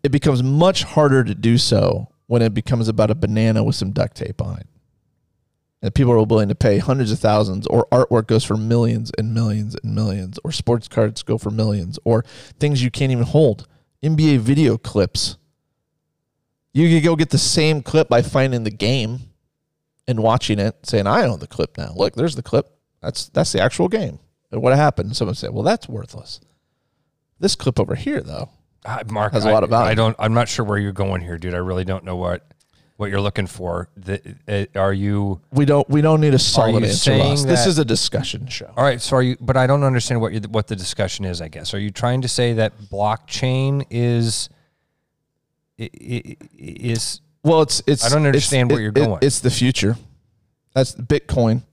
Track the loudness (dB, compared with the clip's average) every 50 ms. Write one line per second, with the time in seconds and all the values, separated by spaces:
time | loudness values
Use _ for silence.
0 | 0 0 0 2 2 2 2 2 2 2 4 4 4 4 2 0 -4 0 2 4
1 | 4 6 6 4 4 2 -2 0 2 4 4 4 4 2 2 2 4 2 0 -2
2 | -6 -10 _ _ _ -2 2 2 2 2 0 -2 -2 -2 -2 0 0 0 2 2
3 | 2 2 2 -2 -2 0 0 2 2 2 2 2 0 0 0 -2 -4 -4 -2 -2
4 | -4 -4 _ -10 -10 -10 -8 -8 -8 -8 -8 -10 -14 -18 _ _ _ _ _ _
5 | _ _ _ _ _ _ _ _ _ _ _ _ _ _ _ _ -6 -2 2 2
6 | 4 4 4 4 4 4 4 2 2 0 -2 0 2 2 2 2 2 0 0 0
7 | 0 -2 -2 0 2 2 2 2 2 0 -2 -6 -4 0 0 0 2 _ 2 2
8 | 4 4 2 0 2 2 0 0 2 0 -2 -2 0 0 2 2 2 2 0 -2
9 | -4 -6 -6 -4 -4 -2 -2 -2 0 0 -2 -2 -4 -6 -8 -8 -6 -4 -2 0
10 | 0 -2 -2 -4 -6 -10 -12 -10 -10 -8 -8 -4 -2 -2 -2 -2 -2 -4 0 0
11 | 0 0 -2 -6 -4 -4 -4 -4 -2 -4 -2 -2 -2 0 -2 -2 -4 -6 -10 -6
12 | _ 0 0 0 0 -4 -16 -20 -20 -20 -6 _ -2 0 0 0 0 -2 -2 -2
13 | -2 0 0 0 0 2 4 4 4 4 2 -2 -10 _ _ _ _ _ _ _
14 | -2 0 2 4 4 4 4 4 4 2 2 4 4 2 2 0 -4 -4 0 0
15 | 0 0 -2 -4 -6 -6 -8 _ _ _ _ _ _ _ _ _ _ _ _ _
16 | _ _ _ _ _ _ _ _ _ _ _ _ _ _ _ 2 4 6 4 4
17 | 4 2 2 2 0 2 2 0 0 2 0 2 2 2 0 0 -4 0 2 2
18 | 2 4 4 2 2 2 0 0 0 2 0 -2 -4 -4 -4 -2 -2 0 0 0
19 | -2 -4 -6 -10 -12 -18 _ _ _ _ _ _ _ _ _ _ _ _ _ _
20 | _ -4 -2 2 2 2 2 2 0 0 0 0 0 -2 -4 _ -8 -2 -2 0
21 | 2 2 2 2 2 0 -2 -4 -10 -12 -4 -4 -6 -4 _ -12 -12 -10 -2 -2
22 | -2 -2 0 -2 -4 -2 -4 -6 -8 -2 -2 -2 -2 _ _ _ _ _ _ _
23 | -10 -10 -8 -8 -12 -4 _ -2 -2 0 0 0 0 0 0 0 -2 0 0 -2
24 | -4 -6 -10 -14 _ _ _ _ _ _ -8 -2 2 2 4 4 4 2 0 -2
25 | -6 -6 -4 -4 -4 -4 -4 -6 -8 -8 -6 -2 -2 -2 -2 -2 -6 -12 -12 -14
26 | -14 -14 -18 -20 -16 -18 -20 -20 _ _ _ _ _ _ _ _ _ _ _ _
27 | _ _ _ _ _ _ _ _ -2 -2 -2 0 -2 -2 0 0 -2 -2 -4 -6
28 | -4 -6 -6 -6 -6 -8 -10 -10 -10 -12 _ _ _ _ _ _ _ -10 -10 -10
29 | -8 -8 -4 -2 -2 0 0 0 2 4 4 2 4 4 2 2 4 2 2 2
30 | 2 2 0 0 -2 0 2 2 0 0 -2 -4 -2 -2 -2 -2 -2 -4 -4 -4
31 | -4 -2 -2 -4 -6 -8 -10 -8 -6 -6 -4 -4 -4 -2 -2 -4 -2 -4 -6 -6
32 | -6 -8 -8 -6 -4 -4 -6 -6 _ _ _ _ _ _ _ _ _ _ _ -10
33 | -8 -4 -4 -2 -2 -2 -2 -4 -6 -6 -8 -10 -8 -6 -6 -6 -8 _ _ -18
34 | -10 -8 -8 -8 _ -16 -20 -18 _ -6 -4 -4 -4 -4 _ 0 0 0 0 0
35 | -2 -2 -2 -2 -2 -4 -6 -8 _ _ 0 2 4 4 4 2 2 2 2 2
36 | 4 4 4 4 4 4 4 4 2 2 0 0 0 2 2 2 2 0 0 0
37 | 2 2 4 4 2 2 2 0 2 2 2 4 4 2 2 2 0 0 0 -2
38 | -2 -2 -4 -4 -6 -6 -8 -10 -10 -10 -12 -12 -14 -8 -2 0 2 2 0 -2
39 | -4 0 0 2 2 0 -2 -4 -4 0 2 2 4 4 2 2 2 2 2 0
40 | 0 0 -2 -2 -2 -2 -4 -6 -8 -4 -4 -4 -2 -2 -8 -8 -8 -8 -4 -4
41 | -4 -4 -4 -6 -6 -6 -6 -8 -10 -12 -12 -12 -10 -8 -6 -6 -6 -6 -6 -4
42 | -2 -2 -2 -2 -4 -4 -2 0 0 0 0 0 -2 -2 -4 -10 -18 -12 -6 -2
43 | -2 -2 -2 -4 _ -12 -8 -4 -2 -2 -2 0 -2 -2 -2 -4 -6 _ -2 -2
44 | 0 2 2 2 0 0 -2 -4 -8 -10 _ _ _ _ _ _ _ _ _ _
45 | _ _ _ _ _ _ _ _ _ _ _ _ _ _ _ -14 -14 -14 -14 -18
46 | -10 -8 -8 -8 -8 -12 -18 _ -20 -20 _ _ -18 -16 -14 -8 -4 -4 -2 -2
47 | -4 -6 -10 -12 _ _ _ _ 2 4 4 4 4 2 0 -2 0 0 0 2
48 | 2 0 2 2 2 4 2 2 2 2 0 2 2 2 2 0 0 0 0 2
49 | 2 2 0 0 0 0 0 0 -2 -2 0 2 0 0 0 0 0 0 -2 -2
50 | -8 -20 _ _ _ _ _ _ _ _ _ _ _ _ _ 0 0 0 -2 -12
51 | -2 -2 -2 -2 0 -2 0 2 2 2 2 0 -4 _